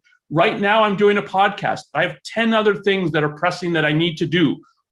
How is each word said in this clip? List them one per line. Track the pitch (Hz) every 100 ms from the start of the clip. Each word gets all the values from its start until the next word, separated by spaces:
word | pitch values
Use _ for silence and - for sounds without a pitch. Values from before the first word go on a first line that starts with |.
| _ _ -
Right | 156 214 -
now, | 202 220
I'm | 214 196
doing | 202 208
a |
podcast. | 202 190 202 196 123 104 -
I | 143
have | 175 -
ten | - 220 226
other | 220 214 202
things | 202 190 170
that | 156
are | 147 147
pressing | 175 175 175
that | 160
I | 151
need | 151 170 165
to | 156
do. | 170 139 - - _ _